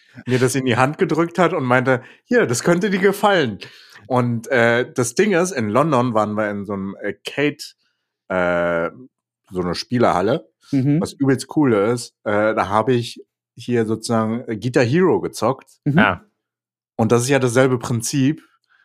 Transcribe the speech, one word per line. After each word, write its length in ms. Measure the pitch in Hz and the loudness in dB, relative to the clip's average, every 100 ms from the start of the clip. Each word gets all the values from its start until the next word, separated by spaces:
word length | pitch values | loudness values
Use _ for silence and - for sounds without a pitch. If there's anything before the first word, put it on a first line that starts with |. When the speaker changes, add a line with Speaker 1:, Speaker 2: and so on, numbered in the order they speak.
| _ - 123 | _ -16 -4
Speaker 1:
mir 120 | 123 | 0
das 160 | 127 | 2
in 100 | 135 | 0
die 120 | 131 110 | 0 2
Hand 220 | 160 151 | 0 0
gedrückt 400 | 170 156 170 185 | -2 0 -2 0
hat 140 | 170 | 0
und 120 | 175 | 0
meinte, 380 | 127 127 123 123 - - | 2 2 2 0 -2 -20
„Hier, 220 | _ 247 143 | _ 0 0
das 160 | 120 | 0
könnte 280 | - 175 208 | 0 0 0
dir 100 | 190 | 0
gefallen.“ 580 | 196 196 208 190 127 98 - - - - - | 0 2 2 2 0 -4 -12 -20 -20 -20 -4
Und, 420 | 127 120 117 - | -2 0 -4 -2
äh, 420 | 127 117 117 123 | 2 2 2 -2
das 220 | - 120 | -4 -4
Ding 180 | - 214 | 0 0
ist, 180 | 170 185 | 2 0
in 180 | 151 107 | -2 -2
London 460 | 113 160 131 123 | 0 2 2 0
waren 200 | 110 104 | 0 0
wir 160 | 104 104 | -2 -4
in 140 | 101 | -4
so 80 | 101 | -6
einem 240 | 98 98 95 | -6 -8 -8
Arcade, 560 | 104 98 - - 147 147 - - _ _ _ _ _ | -10 -10 -10 -4 -4 -4 -14 -20 _ _ _ _ _
äh, 640 | 92 87 87 87 117 82 127 127 _ _ _ _ | -2 0 0 0 -2 -4 -8 -18 _ _ _ _
so 100 | 92 | -6
eine 140 | 87 | -4
Spielerhalle, 760 | 85 - 123 107 85 98 156 - _ - | -6 -4 0 2 2 0 -2 -4 _ -4
Speaker 2:
Mhm. 300 | 139 135 151 | -2 0 0
Speaker 1:
was 120 | - | -2
übelst 420 | - 135 127 - 160 | -2 0 0 -2 0
cool 180 | 139 | 2
ist. 400 | 104 104 123 - _ | 2 2 -2 -6 _
Äh, 300 | 110 104 107 | -4 0 0
da 140 | 110 92 | 0 0
hab 200 | 104 110 | 0 2
ich 340 | 123 117 - - _ _ | 0 -2 -10 -20 _ _
hier 300 | - 120 117 | -16 -4 -2
sozusagen 600 | 110 110 - 117 110 117 131 107 | 0 -2 -2 -2 0 -4 -6 -6
Guitar 240 | 123 143 | -2 0
Hero 380 | 117 165 185 101 | 2 2 2 2
gezockt. 480 | 82 - 110 131 - _ | 0 -2 -2 -2 -8 _
Speaker 2:
Mhm. 140 | 147 135 | 0 2
Speaker 3:
Ja. 260 | 107 85 - _ _ _ _ _ _ - | 2 0 -8 _ _ _ _ _ _ -2
Speaker 1:
Und 160 | 110 | 2
das 100 | 117 | 2
ist 60 | 123 | 2
ja 100 | 139 | 2
dasselbe 400 | 123 117 131 123 | 2 2 2 2
Prinzip. 640 | - 117 - 143 131 156 - _ _ _ | -2 -4 -4 0 0 -2 -8 _ _ _